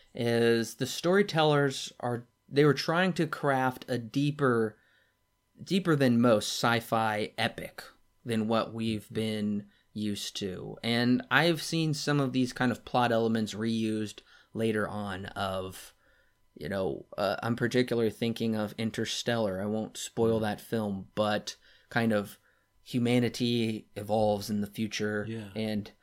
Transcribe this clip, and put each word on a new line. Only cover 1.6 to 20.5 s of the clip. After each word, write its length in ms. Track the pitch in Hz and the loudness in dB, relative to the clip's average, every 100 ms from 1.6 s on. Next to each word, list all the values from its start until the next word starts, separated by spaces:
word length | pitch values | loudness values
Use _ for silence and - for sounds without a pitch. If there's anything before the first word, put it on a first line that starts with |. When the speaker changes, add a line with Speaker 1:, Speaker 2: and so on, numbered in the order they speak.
| 143 131 - - | 2 0 -8 -8
Speaker 1:
are, 260 | 120 120 123 _ _ | -6 -6 -8 _ _
they 160 | 135 | 4
were 100 | 147 | 6
trying 380 | 139 - 165 185 | 6 2 2 2
to 140 | 165 151 | 2 -2
craft 560 | - 147 131 131 123 - | -2 0 2 0 -2 -4
a 120 | 123 | -6
deeper, 800 | 113 139 147 147 139 117 110 - _ _ _ _ _ _ _ _ | -2 0 0 2 2 4 2 -4 _ _ _ _ _ _ _ _
deeper 320 | - 190 180 | -2 0 4
than 260 | 147 135 117 | 4 6 6
most 280 | 123 107 - | 6 6 2
sci-fi 800 | - 123 117 117 113 110 107 107 - | -2 0 0 2 0 2 0 -4 -2
epic 460 | 117 - - - - - _ _ | -4 -4 -12 -14 -20 -20 _ _
than 240 | 127 113 110 | -4 -2 2
what 260 | 113 - | 0 0
we've 300 | 113 113 107 | -4 -4 -4
Speaker 2:
Mm-hmm. 100 | - | -6
Speaker 1:
been 520 | 113 110 107 104 101 - _ _ | -4 -2 -2 -2 -2 -6 _ _
used 440 | 107 107 101 - - | -6 -4 -4 -8 -6
to. 400 | 101 90 104 104 | -6 -6 -10 -8
And 400 | 113 117 120 123 - | -2 2 2 2 2
I've 320 | 131 165 156 | 4 4 2
seen 320 | - 165 160 | -2 -2 0
some 260 | 147 - 147 | -2 0 0
of 140 | 135 | 2
these 180 | 131 127 | 0 -2
kind 180 | - 127 | 0 -2
of 140 | 107 | -2
plot 280 | - 123 120 | -2 0 2
elements 420 | 113 113 113 107 | 2 2 0 -2
reused 680 | 101 113 113 110 110 107 - - - _ | -4 -2 -2 -2 -2 -6 -10 -20 -20 _
later 340 | - 113 107 101 | -2 0 0 -2
on 380 | 104 101 92 | -4 -6 -8
of, 680 | 101 - 98 95 92 90 - _ _ _ _ _ _ | -10 -6 -4 -4 -6 -10 -18 _ _ _ _ _ _
you 140 | - 73 | -12 -6
know, 380 | 98 82 - - - | -2 -2 -4 -8 -4
uh, 200 | 101 - | -2 0
I'm 140 | 117 117 | -2 -2
particularly 540 | 120 123 127 117 113 | 0 2 2 2 0
thinking 460 | 104 117 113 117 110 | 0 -4 -2 -2 -2
of 180 | 104 - | -4 -4
Interstellar. 840 | 113 107 110 - - 117 107 92 | -4 -4 -4 -4 -2 0 0 -2
I 60 | |
won't 320 | 104 107 107 - | -4 -4 -6 -10
spoil 380 | - - 113 | -8 0 2
Speaker 2:
Mm-hmm. 80 | 113 | 2
Speaker 1:
that 180 | 107 | 0